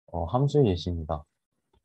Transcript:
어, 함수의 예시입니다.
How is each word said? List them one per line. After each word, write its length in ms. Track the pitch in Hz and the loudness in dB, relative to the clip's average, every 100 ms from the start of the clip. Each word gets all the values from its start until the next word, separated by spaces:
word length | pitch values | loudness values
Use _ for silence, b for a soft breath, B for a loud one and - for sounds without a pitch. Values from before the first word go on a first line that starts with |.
| _ | _
어, 160 | 85 | -6
함수의 420 | 85 123 143 147 120 | -2 0 2 4 4
예시입니다. 580 | 87 87 85 80 78 - _ _ _ _ _ | 2 -2 -6 -6 -8 -10 _ _ _ _ _